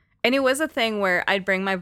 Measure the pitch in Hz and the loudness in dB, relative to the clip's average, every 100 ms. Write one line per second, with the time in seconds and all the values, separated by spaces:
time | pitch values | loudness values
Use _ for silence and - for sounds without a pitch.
0 | _ _ 233 269 262 269 311 277 226 214 | _ _ 0 2 2 0 -2 -2 -2 0
1 | 190 175 - 196 190 190 196 185 | 0 0 0 -2 0 -2 -2 -4